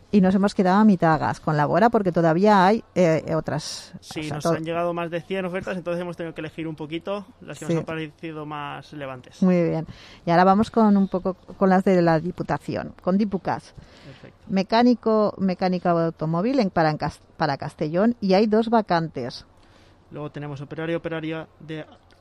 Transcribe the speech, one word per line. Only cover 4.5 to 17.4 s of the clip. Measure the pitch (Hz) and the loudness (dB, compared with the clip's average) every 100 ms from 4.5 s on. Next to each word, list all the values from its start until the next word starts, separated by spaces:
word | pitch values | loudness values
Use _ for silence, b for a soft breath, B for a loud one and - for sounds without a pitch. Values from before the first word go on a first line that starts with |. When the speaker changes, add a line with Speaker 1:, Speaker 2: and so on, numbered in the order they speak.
Speaker 2:
han | 160 | -2
llegado | 160 165 175 | -2 -4 -2
más | 170 170 | -4 -6
de | 170 | -8
cien | - 190 185 | -6 -6 -4
ofertas, | 185 190 185 | -6 -6 -8
entonces | 170 175 | -6 -6
hemos | 175 170 | -6 -8
tenido | 165 | -10
que | 156 | -10
elegir | 156 170 160 | -12 -10 -10
un | 156 | -10
poquito | 147 165 196 202 196 - | -10 -8 -6 -8 -10 -20
las | 175 147 | -18 -14
que | |
Speaker 1:
Sí. | 156 | -4
Speaker 2:
nos | 165 | -4
han | 151 | -4
parecido | 160 151 - 165 156 | -8 -10 -12 -14 -12
más | 147 151 143 143 - | -12 -10 -10 -12 -14
relevantes. | 151 135 127 - - | -14 -12 -14 -16 -2
Speaker 1:
Muy | 185 180 165 | 0 2 0
bien. | 160 165 B B B - | -4 -8 B B B 0
Y | |
ahora | 170 | 4
vamos | 185 196 226 | 6 4 2
con | 233 214 202 | 2 4 4
un | 190 | 2
poco | 185 190 180 - - | -2 -6 -8 -14 0
con | 190 | 2
las | 185 | 4
de | 196 180 | 4 4
la | 170 160 | 4 2
Diputación, | 170 - - 147 - 90 - - | -2 -8 -6 -6 -4 -8 -8 -8
con | 180 190 | -2 0
Dipucas. | 214 190 - 117 - - B B | 0 -4 -4 -6 -8 -20 B B
Speaker 2:
Perfecto. | 147 135 131 _ - | -20 -20 -20 _ -4
Speaker 1:
Mecánico, | 190 185 226 247 233 226 220 208 - | -4 0 4 4 4 2 2 2 0
mecánica | 190 175 185 180 180 | -2 0 0 0 2
de | 170 | 2
automóvil | 165 - 156 165 226 277 | 0 -2 -4 -2 0 0
en, | 196 | 0
para, | 180 156 | 2 0
en | 151 | 0
Cas-, | 156 - _ | -6 -8 _
para | - | -4